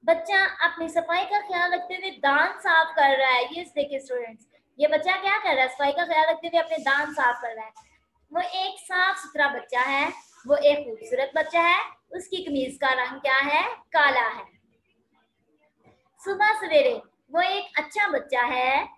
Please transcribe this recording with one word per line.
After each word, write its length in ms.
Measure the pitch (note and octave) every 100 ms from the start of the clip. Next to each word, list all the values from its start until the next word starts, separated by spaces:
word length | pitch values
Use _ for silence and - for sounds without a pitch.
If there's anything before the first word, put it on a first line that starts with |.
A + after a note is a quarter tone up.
| -
बच्चा 400 | E4 E4 G4 G4 - D#4+
अपनी 220 | E4 E4
सफाई 360 | E4 E4 E4+ G4
का 160 | G#4
ख्याल 320 | G4+ F4+ F4
रखते 200 | F4 -
हुए 180 | F#4 F#4+
दांत 480 | - C#4 C#4+ F4 -
साफ 360 | G4 E4 D#4+ -
कर 220 | C#4 C4+
रहा 100 | C4
है। 280 | B3 B3 D#4+
ये 60 |
देखिए 360 | F4 D4+ C#4+ C4+
students, 480 | C4+ B3 A#3 A3+ _ _ _ -
ये 80 | D4+
बच्चा 340 | D4+ E4+ F#4
क्या 160 | G4 G#4
कर 180 | G4+ C4+
रहा 80 |
है? 60 | C4
सफाई 220 | B3+ C#4+
का 140 | C#4+ E4+
ख्याल 240 | D#4 D#4+
रखते 180 | D#4+ E4+
हुए 120 | E4
अपने 180 | E4 D#4+
दांत 320 | B3+ C#4 D4
साफ 320 | D4+ B3+ A#3+
कर 140 | A#3+ A3+
रहा 100 | A3
है। 60 | - _ _ _ _ _
वो 60 | D#4
एक 400 | F4+ F#4 F#4+ F#4+
साफ 380 | - F#4 F#4 F#4
सुथरा 300 | - D4+ C#4+
बच्चा 340 | B3 - B3
है, 320 | C4 C#4 D#4 F4+ - _ A#3+
वो 80 | C#4+
एक 300 | C#4+ D4 C#4+
खूबसूरत 460 | A3 - B3+ C4+ D4+
बच्चा 260 | D#4 E4+
है, 300 | E4+ F#4 - - _
उसकी 260 | F4+ - F#4
कमीज 340 | F4 C#4+ B3+ -
का 120 | C#4
रंग 280 | C4 B3+ C4+
क्या 160 | C#4 C4
है? 380 | C#4 D4+ G#4 A#4+
काला 520 | _ D#4+ C#4+ B3+ A3+
है। 180 | - F#3+ _ _ _ _ _ _ _ _ _ _ _ _ _ _ _ _ _
सुबह 340 | F#4+ F#4+ G#4
सवेरे, 480 | A4 F4+ D4+ C4 A#3 - _ _
वो 100 | D#4
एक 360 | F#4 G4 F4+ -
अच्छा 300 | D4+ G#4 G4+
बच्चा 340 | C#4+ - B3
है। 420 | B3 B3+ B3+ C#4 E4